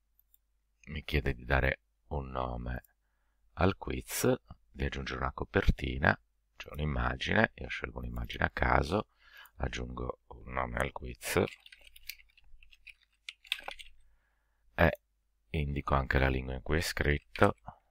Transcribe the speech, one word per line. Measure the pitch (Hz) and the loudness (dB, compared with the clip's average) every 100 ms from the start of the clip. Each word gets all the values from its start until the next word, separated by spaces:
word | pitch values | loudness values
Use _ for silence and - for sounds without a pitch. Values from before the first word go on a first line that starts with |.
| _ _ _ _ _ _ _ _ - | _ _ _ _ _ _ _ _ -12
Mi | 76 | -10
chiede | - 76 67 | 0 0 2
di | 62 | -4
dare | 60 67 65 - _ _ - | 2 2 4 0 _ _ -6
un | 73 65 | -6 -4
nome | 64 64 60 62 62 _ _ _ _ _ _ _ | -4 -4 -4 -6 -6 _ _ _ _ _ _ _
al | - 92 - | 2 2 2
quiz, | - - - - 123 127 _ - _ | -6 -6 -4 0 2 2 _ -20 _
di | - | -4
aggiungere | 69 69 67 64 | -4 -2 -6 -4
una | 65 | -4
copertina, | - - 98 - - 65 64 71 52 _ _ _ - | -4 0 4 4 4 0 2 4 4 _ _ _ -16
cioè | - | -12
un'immagine. | 73 76 64 62 64 - 92 113 | -4 -2 0 0 -2 0 2 2
Io | - - | 0 -10
scelgo | - - 62 | -8 -8 -8
un'immagine | 60 58 60 - | -8 -6 -6 -2
a | - | -2
caso, | - - - 71 101 - _ - - - - | 0 4 4 4 -2 -2 _ -20 -20 -20 -6
aggiungo | 65 64 62 62 62 - _ | -6 -4 -8 -6 -8 -8 _
un | 57 62 | -16 -8
nome | 65 62 58 | -4 -4 -2
al | 69 | -4
quiz | - - - - 90 101 - - - - - - - _ _ - - - - - - _ _ - - - - - - - - - _ _ _ _ _ _ | -4 -12 -10 0 2 2 -2 -20 -20 -20 -20 -16 -16 _ _ -20 -20 -20 -20 -20 -20 _ _ -20 -18 -6 -6 -6 -14 -16 -20 -20 _ _ _ _ _ _
e | - 82 - _ _ _ _ - | 4 4 4 _ _ _ _ -6
indico | 82 73 71 - | -2 -2 -2 2
anche | 69 65 67 | 0 4 4
la | 67 | 4
lingua | 65 64 | 0 -4
in | 65 | -8
cui | - 78 | 0 0
è | |
scritto. | - - 71 73 _ - 101 - - - _ | 0 -2 0 0 _ 2 2 2 -14 -20 _